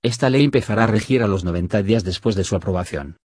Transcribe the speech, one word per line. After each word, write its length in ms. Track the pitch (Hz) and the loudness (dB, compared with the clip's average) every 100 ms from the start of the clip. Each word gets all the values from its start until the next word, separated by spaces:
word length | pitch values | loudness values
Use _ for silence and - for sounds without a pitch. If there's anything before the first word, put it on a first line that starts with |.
Esta 260 | 123 117 135 | -4 0 2
ley 140 | 131 | 4
empezará 400 | 147 135 107 107 | 4 2 0 0
a 40 | 113 | 2
regir 360 | 107 - 131 | 2 2 0
a 40 | 110 | 2
los 180 | 95 90 | 0 0
noventa 360 | 87 87 107 | -2 -2 -2
días 220 | 98 113 | 2 0
después 320 | 92 92 117 98 | 0 -4 -2 -2
de 80 | |
su 140 | 92 95 | -2 -2
aprobación. 580 | 90 90 90 76 69 - | -2 -4 -4 -8 -10 -16